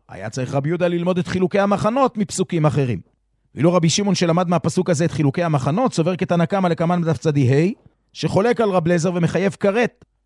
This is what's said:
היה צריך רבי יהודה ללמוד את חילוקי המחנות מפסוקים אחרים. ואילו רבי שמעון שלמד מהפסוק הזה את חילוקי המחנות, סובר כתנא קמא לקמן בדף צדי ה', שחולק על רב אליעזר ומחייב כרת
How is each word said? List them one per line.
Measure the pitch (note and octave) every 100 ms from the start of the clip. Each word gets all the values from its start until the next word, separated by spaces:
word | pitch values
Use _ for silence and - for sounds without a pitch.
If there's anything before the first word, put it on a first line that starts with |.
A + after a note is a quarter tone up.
| _
היה | - G2
צריך | C3+ B2+
רבי | C3+ C#3+
יהודה | E3+ F3
ללמוד | F3 E3+ F3+
את | -
חילוקי | F#3 F3+ G3+
המחנות | G3+ G3 G#3 B3+ C4 G#3+
מפסוקים | G3 - F#3 E3+ D3+
אחרים. | C#3+ B2+ G2 - _ _ _ _
ואילו | - D#3+
רבי | F3+ E3
שמעון | - G3+
שלמד | F3 E3+ E3 F3
מהפסוק | F3 D3+ F#3 F#3
הזה | D3+
את | E3
חילוקי | D3 C#3+ F3+
המחנות, | E3+ D3 B2+ F3+ C4
סובר | - D#3+ F3+
כתנא | F#3 F3
קמא | E3 G3 F3+
לקמן | E3 E3+ F3+
בדף | D#3+ D#3
צדי | D#3+ D3 B2
ה', | C#3 F3 C4 _ _ _
שחולק | - D3+ E3+ A#3 A#3
על | A3
רב | F#3 E3
אליעזר | F3 F3
ומחייב | F3 E3 E3+ G3 -
כרת | G3 G#3+ B3 _ _ _